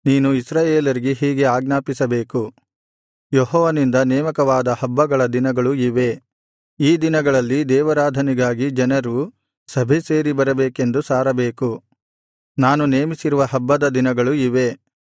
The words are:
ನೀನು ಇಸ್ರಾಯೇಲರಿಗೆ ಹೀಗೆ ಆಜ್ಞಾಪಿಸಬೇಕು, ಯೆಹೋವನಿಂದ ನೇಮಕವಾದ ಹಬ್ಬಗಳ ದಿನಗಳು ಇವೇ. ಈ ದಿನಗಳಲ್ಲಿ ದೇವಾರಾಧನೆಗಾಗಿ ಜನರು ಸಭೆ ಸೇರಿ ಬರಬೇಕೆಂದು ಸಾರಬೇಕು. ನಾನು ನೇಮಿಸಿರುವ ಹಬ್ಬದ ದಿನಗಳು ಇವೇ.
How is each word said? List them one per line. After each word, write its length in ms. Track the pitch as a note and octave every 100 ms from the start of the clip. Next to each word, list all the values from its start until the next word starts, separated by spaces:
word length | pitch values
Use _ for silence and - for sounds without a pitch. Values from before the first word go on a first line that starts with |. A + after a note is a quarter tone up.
| C#3
ನೀನು 280 | C#3 C3+
ಇಸ್ರಾಯೇಲರಿಗೆ 800 | C3+ A#2+ D#3 E3 D#3 C#3+ B2+ B2+
ಹೀಗೆ 300 | B2+ C#3+ C#3
ಆಜ್ಞಾಪಿಸಬೇಕು, 1080 | C3+ B2 C3 C#3 C3 C3 B2+ A#2+ A#2 C3 G#2+ - _ _ _ _ _ _ -
ಯೆಹೋವನಿಂದ 600 | C3+ B2+ E3+ E3 D#3 C3 B2+
ನೇಮಕವಾದ 720 | C3 C3+ D#3 D3+ C3+ C3 B2
ಹಬ್ಬಗಳ 580 | A#2 B2+ B2 D3+ C3+ B2
ದಿನಗಳು 480 | B2 C3 B2 B2
ಇವೇ. 460 | C#3 B2 A#2+ B2 G#2+ _ _ _ _ _ -
ಈ 180 | C#3+ E3
ದಿನಗಳಲ್ಲಿ 720 | D#3+ D#3 C#3+ C3+ A#2+ C#3 C#3
ದೇವಾರಾಧನೆಗಾಗಿ 1000 | C3 D3+ D3+ C#3+ C3+ C#3 B2+ B2 A#2 C#3
ಜನರು 640 | B2+ B2+ C3+ A#2+ A#2+ F3+ - _ _ -
ಸಭೆ 340 | C3+ A#2+ D#3
ಸೇರಿ 300 | D#3+ D#3 D3+
ಬರಬೇಕೆಂದು 680 | C#3 C3+ C3+ C3 B2+ B2 C3
ಸಾರಬೇಕು. 840 | - B2+ C3 B2+ B2 A#2 B2 A2+ _ _ _ _ _ _ _ -
ನಾನು 260 | C3 D3 D3
ನೇಮಿಸಿರುವ 580 | C3 D#3 D#3+ D#3 C#3+
ಹಬ್ಬದ 460 | C3 C3+ B2 C#3+ C#3+
ದಿನಗಳು 440 | B2+ B2+ B2 B2
ಇವೇ. 440 | D3 B2+ B2 B2 - _ _ _